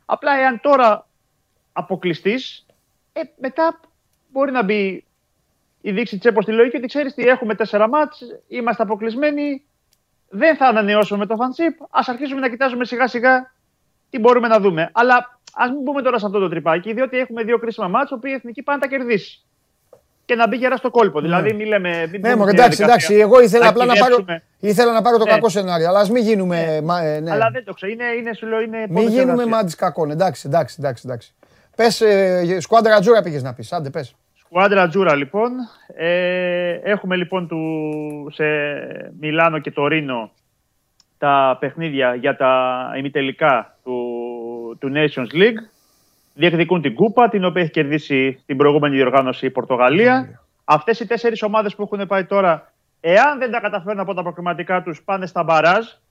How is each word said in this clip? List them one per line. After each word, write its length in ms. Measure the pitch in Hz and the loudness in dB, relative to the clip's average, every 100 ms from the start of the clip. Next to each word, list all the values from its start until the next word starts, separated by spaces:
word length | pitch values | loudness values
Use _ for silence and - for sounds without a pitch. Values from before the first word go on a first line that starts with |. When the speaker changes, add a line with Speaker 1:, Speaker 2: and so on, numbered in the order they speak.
| - | -6
Speaker 1:
Απλά 260 | - 294 277 | -4 0 0
εάν 200 | 262 233 | 0 0
τώρα 460 | 285 269 233 208 - _ _ _ _ _ _ | 2 4 4 2 -4 _ _ _ _ _ _
αποκλειστείς, 920 | - 165 185 180 156 190 247 - - _ _ _ _ _ | -12 -8 -6 -4 -4 -4 -4 -6 -16 _ _ _ _ _
ε, 80 | 302 311 _ | -12 -12 _
μετά 400 | 262 269 330 330 _ _ _ _ _ | -8 -2 -2 -2 _ _ _ _ _
μπορεί 200 | 262 285 | -4 -2
να 120 | 254 | 0
μπει 420 | 196 214 196 185 - _ _ _ _ _ _ _ | 0 0 -2 -6 -14 _ _ _ _ _ _ _
η 100 | - | -6
δείξη 260 | 196 240 196 | -4 -4 -2
της 80 | 233 | 0
επο 160 | 214 | 0
στη 100 | 202 | 0
λογική 260 | 220 247 269 | 2 2 0
ότι 100 | 240 | -6
ξέρεις 260 | 285 277 | -4 -6
τι, 100 | 254 | -2
έχουμε 320 | 240 254 220 208 | 0 2 0 -4
τέσσερα 320 | 220 208 220 | -2 0 2
μάτς, 320 | 294 302 - 240 - _ | 2 -2 -4 -20 -20 _
είμαστε 360 | 247 233 233 | -6 -4 -2
αποκλεισμένοι, 800 | 202 208 226 226 302 294 294 269 - _ _ _ _ _ _ | -4 -4 -6 -4 -2 -2 -4 -6 -12 _ _ _ _ _ _
δεν 260 | 196 311 - | 0 0 4
θα 80 | 262 | 2
ανανεώσουμε 520 | 220 202 208 202 202 | 2 2 2 2 -2
με 60 | 202 | -4
το 100 | 220 | -4
Φανσίπ, 420 | 254 262 330 320 285 | -4 -2 -4 -4 -4
ας 180 | - 254 | -2 -2
αρχίσουμε 320 | 240 277 269 | -4 -8 -6
να 100 | 262 | -6
κοιτάζουμε 360 | 226 269 240 247 | -2 -2 -2 -6
σιγά 220 | 240 254 | -2 -2
σιγά 440 | 240 240 254 254 _ _ _ _ _ _ | 0 2 2 0 _ _ _ _ _ _
τι 100 | 262 | 0
μπορούμε 280 | 220 247 233 | 2 4 4
να 120 | 220 | 4
δούμε. 300 | 196 160 165 | 4 0 0
Αλλά 480 | - 247 247 247 _ _ | 0 4 4 2 _ _
ας 160 | - 247 | -4 -4
μην 120 | 285 | -2
μπούμε 200 | 262 285 | -6 -4
τώρα 180 | 254 240 | -2 -2
σε 60 | 202 | -2
αυτό 140 | 202 | -2
το 100 | 185 | -2
τρυπάκι, 440 | 165 156 165 196 | -2 -2 -2 -2
διότι 240 | 226 262 254 | -4 -4 -2
έχουμε 260 | 254 233 | -4 -6
δύο 140 | 226 233 | -4 -2
κρίσιμα 280 | 233 220 190 | -4 -6 -4
μάτς, 240 | 220 277 | -2 -2
όπου 160 | 262 269 | -6 -8
οι 40 | |
εθνικοί 320 | 269 233 233 | -10 -10 -12
πάνε 160 | 269 277 | -6 -4
να 60 | 277 | -4
τα 80 | 269 | -4
κερδίσει. 440 | 240 208 - - _ _ _ _ _ _ _ _ - | -4 -4 -4 -18 _ _ _ _ _ _ _ _ -4
Και 100 | 233 | 0
να 120 | 233 | 0
μπει 80 | 240 | 0
γερά 180 | 254 254 | -2 -2
στο 120 | 254 | 0
κόλπο. 300 | 240 208 151 | 2 2 2
Speaker 2:
Ναι. 60 | 165 | 0
Speaker 1:
Δηλαδή, 260 | 175 208 | 0 0
μη 120 | 208 214 | -2 -2
λέμε, 240 | 208 180 | -2 -2
μην 200 | 170 165 | -4 -6
Speaker 2:
Ναι, 60 | 196 | -4
Speaker 1:
μπούμε 160 | 214 240 | 0 2
Speaker 2:
μωρέ, 140 | 196 | 4
Speaker 1:
στην 100 | 202 | 6
Speaker 2:
εντάξει, 180 | 247 233 | 6 6
Speaker 1:
διαδικασία 320 | 208 240 - 208 | 4 4 4 4
Speaker 2:
εντάξει, 200 | 208 254 | 8 8
εγώ 60 | |
ήθελα 220 | 233 226 | 8 6
Speaker 1:
να 60 | 226 | 4
Speaker 2:
απλά 160 | 214 247 | 4 4
να 80 | |
πάρω, 220 | 226 247 247 | 4 4 4
Speaker 1:
κυριεύσουμε. 280 | 185 165 - _ | 2 -8 -10 _
Speaker 2:
ήθελα 340 | 202 196 240 | 0 2 4
να 80 | 226 | 4
πάρω 160 | 220 233 | 4 4
το 60 | 220 | 4
Speaker 1:
Ναι. 60 | |
Speaker 2:
κακό 180 | 214 226 | 4 4
σενάριο, 380 | 190 190 170 165 | 0 -2 0 2
αλλά 120 | 196 | 4
ας 100 | 202 | 4
μην 140 | 247 | 2
γίνουμε, 420 | 220 214 180 170 165 | 2 2 0 -2 -2
Speaker 1:
Ναι. 160 | 156 | -2
Speaker 2:
μα, 200 | 156 175 | -2 -2
ε, 180 | 160 151 | -2 -4
ναι. 120 | 160 | -4
Speaker 1:
Αλλά 180 | 208 226 | -2 -2
δεν 140 | 240 | -4
το 100 | 202 | -10
ξέρω, 180 | 185 190 | -12 -10
είναι, 140 | 226 240 233 | -8 -6 -6
είναι, 160 | 233 | -8
σου 140 | 214 220 | -10 -6
λέω, 140 | 220 | -6
είναι 160 | 226 226 | -6 -8
Speaker 2:
Μην 120 | 220 | -4
Speaker 1:
υπόθεση 220 | 175 226 | -2 0
Speaker 2:
γίνουμε 200 | 233 254 | 2 2
Speaker 1:
εργασίας. 180 | 247 233 226 | 0 0 -2
Speaker 2:
μάτς 200 | 185 - | -2 -4
κακό, 360 | 185 - 151 | -4 -2 -4
εντάξει, 320 | 151 185 135 143 | -2 -2 -2 -2
εντάξει, 280 | 165 139 - | -2 -2 -4
εντάξει, 240 | 143 117 - | -8 -8 -10
εντάξει. 280 | 120 - _ _ _ _ - | -14 -14 _ _ _ _ 0
Πες, 260 | 226 - | 0 2
ε, 560 | 220 196 190 180 175 185 | 2 4 2 0 -2 -4
σκουάντρα 360 | 143 226 220 214 | 2 2 6 4
Ατζούρα 260 | 190 220 | 6 4
πήγες 220 | 175 147 | 2 -4
να 100 | 131 | -8
πεις, 180 | 120 113 | -10 -10
άντε 160 | 175 151 | -8 -8
πες. 260 | 165 135 _ _ _ | -8 -10 _ _ _
Speaker 1:
Σκουάντρα 460 | _ 175 202 196 | _ 0 2 4
Ατζούρα, 340 | 180 190 180 143 | 2 2 2 2
λοιπόν. 360 | 135 202 240 254 233 _ - - | 0 -4 -4 -4 -12 _ -20 -8
Ε, 720 | 165 175 180 180 180 175 175 170 | -2 -2 -2 -2 -2 -2 -4 -4
έχουμε, 320 | 190 202 185 180 | -2 -4 -2 -4
λοιπόν, 320 | 170 185 170 | -2 -4 -4
του, 840 | 165 160 156 151 151 151 147 147 | -6 -4 -4 -6 -6 -8 -12 -12
σε 100 | - 151 151 147 139 127 - - - | -6 -2 -2 -4 -6 -10 -14 -16 -10
Μιλάνο 400 | 151 160 165 156 | -4 0 2 0
και 120 | 143 | -4
Τωρίνο 600 | 147 147 160 143 123 110 _ _ _ _ _ _ _ _ _ | -4 -2 0 -2 -6 -8 _ _ _ _ _ _ _ _ _
τα 400 | 147 139 135 127 | 2 4 2 0
παιχνίδια 560 | 139 160 165 139 127 123 | -4 -6 -6 -2 -2 0
για 200 | 135 131 | -2 0
τα 460 | 131 131 127 127 127 135 | 2 2 0 -4 -6 -8
ημιτελικά 800 | 139 143 135 - 156 123 - _ | -6 -4 -4 -2 0 0 -2 _
του, 140 | 127 123 120 120 120 120 117 120 117 113 | -10 -8 -6 -8 -10 -10 -12 -12 -12 -10
του 120 | 139 143 | -6 -2
Nations 380 | 156 139 117 170 | -2 -2 -6 2
League. 220 | 214 220 - _ _ _ _ _ _ | 2 2 -8 _ _ _ _ _ _
Διεκδικούν 480 | 143 170 170 165 180 | -2 0 2 0 0
την 120 | 147 113 | -2 0
κούπα, 340 | 214 226 233 | 2 4 2
την 160 | 214 180 | 2 -2
οποία 160 | 180 | 0
έχει 100 | 165 | -2
κερδίσει 720 | 160 139 151 - 139 131 127 - | -2 -2 -4 -2 0 0 -4 -6
την 120 | 135 | 2
προηγούμενη 380 | 143 147 147 135 | 2 4 2 2
διοργάνωση 500 | 127 135 131 120 131 | 2 2 0 -2 -4
η 40 | |
Πορτογαλία. 560 | 131 113 123 127 156 247 | -6 -4 2 2 4 4
Speaker 2:
Πορτογαλία. 300 | 254 - - _ _ | 2 -2 -12 _ _
Speaker 1:
Αυτές 360 | - 156 214 226 | 0 0 2 -4
οι 80 | 214 | -4
τέσσερις 340 | 233 233 220 | -4 -2 -2
ομάδες 320 | 214 220 202 - | -2 -2 -2 -6
που 60 | 202 | -8
έχουν 160 | 202 190 | -8 -4
πάει 180 | 196 180 | -4 -2
τώρα, 460 | 196 185 156 - _ _ _ | 0 2 0 -4 _ _ _
εάν 400 | 165 190 285 285 | 2 4 4 2
δεν 120 | 247 | -4
τα 80 | 233 | -4
καταφέρουν 400 | 202 196 175 202 | -6 -6 -6 -6
από 140 | 185 | -6
τα 80 | 180 | -6
προκριματικά 580 | 175 170 175 165 170 185 | -8 -8 -6 -6 -4 -4
τους, 180 | 175 185 | -4 -10
πάνε 220 | - 196 185 | -6 -6 -6
στα 180 | 180 | -4
μπαράζ 420 | 160 160 156 196 226 - _ | 0 2 4 2 0 -10 _